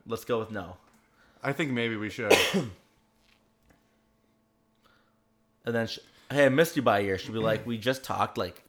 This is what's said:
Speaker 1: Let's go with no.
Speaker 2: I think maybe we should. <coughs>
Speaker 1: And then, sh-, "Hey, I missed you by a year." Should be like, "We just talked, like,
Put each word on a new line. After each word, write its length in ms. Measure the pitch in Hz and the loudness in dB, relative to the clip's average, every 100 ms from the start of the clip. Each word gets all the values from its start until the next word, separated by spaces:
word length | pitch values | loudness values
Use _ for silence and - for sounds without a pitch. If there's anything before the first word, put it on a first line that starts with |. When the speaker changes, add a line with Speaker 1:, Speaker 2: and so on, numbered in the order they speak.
| - | -10
Speaker 1:
Let's 180 | 113 | -8
go 140 | - 117 | -2 -2
with 120 | 107 | -2
no. 260 | 107 87 87 _ _ _ _ _ _ | -8 -10 -14 _ _ _ _ _ _
Speaker 2:
I 100 | 131 | -6
think 200 | 139 156 | -4 -2
maybe 240 | 123 117 113 | -2 -2 -2
we 120 | 104 | -6
should. 240 | 98 104 - - | -4 4 4 4
<coughs> 160 | 196 127 92 _ _ _ _ _ _ _ _ _ _ _ _ _ _ _ _ _ _ _ _ _ _ _ _ _ _ _ _ - | 0 -4 -10 _ _ _ _ _ _ _ _ _ _ _ _ _ _ _ _ _ _ _ _ _ _ _ _ _ _ _ _ -4
Speaker 1:
And 80 | |
then, 140 | 117 113 | -2 -2
sh-, 100 | - - - - | -6 -16 -20 -4
"Hey, 160 | 135 139 | 4 6
I 20 | |
missed 280 | 131 165 - | 6 4 2
you 60 | |
by 180 | 120 104 | 2 4
a 20 | |
year." 160 | 101 95 | 2 -2
Should 140 | - | -4
be 60 | 110 | -2
like, 260 | 110 110 113 | 0 0 -2
"We 100 | 113 | -4
just 280 | 110 131 | -2 -2
talked, 340 | - 95 107 - | -4 -2 -2 -2
like, 240 | 90 - | -6 -8